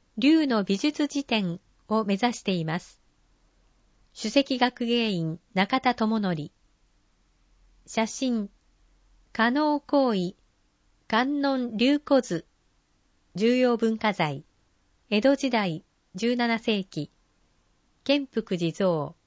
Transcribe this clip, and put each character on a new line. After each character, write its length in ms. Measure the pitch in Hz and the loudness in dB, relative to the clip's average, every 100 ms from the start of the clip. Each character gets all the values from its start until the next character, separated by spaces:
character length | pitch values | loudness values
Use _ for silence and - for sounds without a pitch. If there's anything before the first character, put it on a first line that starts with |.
| _ - | _ 0
龍 300 | 269 320 294 | 4 4 4
の 160 | 226 | 0
美 140 | 190 196 | 0 0
術 300 | 302 - 294 | 0 0 -2
辞 180 | 285 - | -2 -2
典 340 | 220 180 175 _ _ - | -2 -2 -6 _ _ -4
を 160 | 220 202 | -2 0
目 80 | |
指 200 | 196 240 | 0 0
し 100 | 226 | -2
て 100 | - | -4
い 100 | 180 | -2
ま 160 | 160 170 | -2 -6
す。 220 | - _ _ _ _ _ _ _ _ _ _ _ _ - | -8 _ _ _ _ _ _ _ _ _ _ _ _ -10
首 140 | 220 | -2
席 280 | 277 277 247 | 0 2 2
学 280 | 247 - 233 | 0 0 -2
芸 260 | 240 220 | 0 0
員 280 | 185 160 160 _ | -2 -4 -6 _
中 280 | 185 196 262 | -2 0 0
田 140 | 254 240 | 0 0
智 260 | 220 220 | 0 0
則。 300 | 196 156 147 _ _ _ _ _ _ _ _ _ _ _ _ _ - | 0 -2 -6 _ _ _ _ _ _ _ _ _ _ _ _ _ -8
写 220 | - 220 | -4 -4
真、 420 | - 262 233 202 _ _ _ _ _ _ _ _ | -2 -2 -2 -4 _ _ _ _ _ _ _ _
加 180 | - 226 | -2 0
納 260 | 277 302 294 | 2 2 0
光 380 | - 285 262 202 | 0 2 2 2
夷、 200 | 180 - _ _ _ _ _ _ - | -2 -6 _ _ _ _ _ _ -2
観 320 | 220 262 294 | 0 0 0
音 340 | 277 269 240 214 | 0 -2 -2 0
龍 240 | 247 285 | 2 2
虎 220 | - 269 | 2 2
図、 240 | - 165 - _ _ _ _ _ _ _ _ 175 | 2 -6 -8 _ _ _ _ _ _ _ _ -2
重 220 | 226 254 | 2 4
要 180 | 247 233 | 2 2
文 220 | 226 220 | 0 0
化 160 | 214 | -2
財、 320 | 196 156 139 - _ _ _ _ _ - | 0 -2 -4 -14 _ _ _ _ _ -2
江 100 | 208 | 2
戸 160 | 269 277 | 4 2
時 140 | 269 | 0
代、 340 | 233 196 160 - _ _ 185 | 0 -2 -4 -10 _ _ -4
十 220 | 233 247 | -2 0
七 220 | 233 226 | 0 0
世 260 | - 208 185 | -2 -2 -4
紀、 260 | 160 143 _ _ _ _ _ _ _ _ _ - | -8 -10 _ _ _ _ _ _ _ _ _ -2
建 200 | 285 269 | -2 -2
福 320 | 226 220 180 | -6 -4 -2
寺 140 | 170 | -2
像。 440 | - 190 160 143 - | 0 0 0 -4 -12